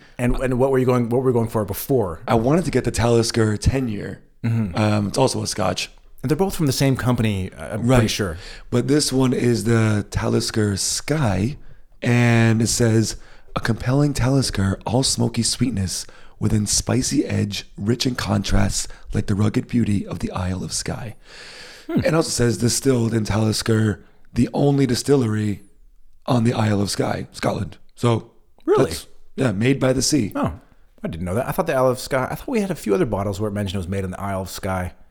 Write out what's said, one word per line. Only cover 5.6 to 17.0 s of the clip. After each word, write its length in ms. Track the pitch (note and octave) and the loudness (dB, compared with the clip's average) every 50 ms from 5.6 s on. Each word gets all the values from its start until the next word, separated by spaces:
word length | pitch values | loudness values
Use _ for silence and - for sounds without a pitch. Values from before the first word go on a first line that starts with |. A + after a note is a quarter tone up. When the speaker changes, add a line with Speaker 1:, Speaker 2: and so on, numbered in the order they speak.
| G2 F#2+ F#2+ - - - - - - - - - | 0 0 0 -2 -6 -10 -12 -20 -20 -20 -16 -6
Speaker 1:
And 80 | - B2+ | -2 -2
they're 80 | D3+ | 0
both 180 | C#3+ F#3+ G3 - | 0 0 -2 0
from 120 | - D#3+ | 0 0
the 40 | C#3 | 0
same 240 | A#2+ - C#3+ C3+ C3 | 2 2 2 2 2
company, 560 | A#2 - C3 B2 A#2+ A2+ A2 G2+ F#2+ F#2 - | 0 0 0 0 2 0 0 0 -2 -4 -6
uh, 220 | - - D2+ - - | -8 -12 -12 -8 -6
I'm 120 | G#2+ A2+ | -2 2
Speaker 2:
Right. 120 | A#2+ C3 | 4 4
Speaker 1:
pretty 100 | B2 A2+ | 4 4
sure. 300 | G2 - - A2 F2+ E2 F2+ - - - - - - | 2 0 -2 -4 -4 -4 -8 -12 -16 -16 -16 -8 -2
Speaker 2:
But 160 | - A#2+ A#2+ | -2 0 2
this 240 | B2+ C#3 D3+ C#3+ - | 2 2 2 2 2
one 220 | B2+ C3 C3 B2+ B2 | 2 2 2 2 2
is 320 | - B2 A#2+ A#2+ A2 G2 | 2 2 2 2 2 2
the 400 | A2+ A#2 A2+ A2 A2 G#2+ G#2 G2+ - | 2 4 4 4 4 2 0 -2 -2
Talisker 680 | - - A2+ A2+ A2+ A#2 A2+ - - A2+ G#2+ G#2 G2 | -4 -2 0 2 2 0 0 0 0 0 0 0 0
Sky, 800 | F#2 - - - - - - C#3+ D#3+ C#3+ G#2+ F#2+ F#2 G2+ B2+ D3+ - - - - - - - - - | -2 -2 -4 -4 -4 -2 -2 0 0 2 0 2 0 0 -2 -4 -6 -14 -18 -18 -18 -20 -20 -12 -4
and 600 | - A#2+ A#2+ A#2+ A#2+ A#2+ A#2 A#2 A2+ A2+ A2+ A2+ | 0 2 4 4 4 4 4 6 4 4 4 2
it 60 | A#2 | 2
says, 500 | G#2+ - - A#2+ A2+ A2 A2+ A2 G#2 - - - - - - - - - | 0 2 2 2 4 4 4 2 0 -2 -10 -12 -18 -20 -20 -16 -8 -8
"A 20 | - | -4
compelling 540 | - A#2 A2 G#2 - B2 B2+ C#3+ D3 D3 C3+ | -2 -2 -2 -2 0 0 2 2 2 2 2
Talisker, 680 | - A2+ B2+ C#3 C#3 B2 - - - G2 G2 G2 - - | 0 0 2 2 2 0 0 -2 -2 0 0 -2 -2 -4
all 180 | - G2 B2+ C3+ | -2 0 0 0
smoky 400 | - - - A#2 A#2 - A#2 A2 | 0 0 0 -2 -2 0 0 -2
sweetness, 640 | - - - B2 C3 A2+ G2 F#2+ E2+ - - - - - - - - - - | -2 0 0 0 0 0 -2 -4 -4 -4 -8 -10 -12 -14 -18 -18 -16 -8 -2
within 260 | A2 G#2+ A2 G#2+ G#2 | -2 0 2 2 0
spicy 600 | G2+ - - - - A2 A#2+ | 0 -2 -2 0 0 0 0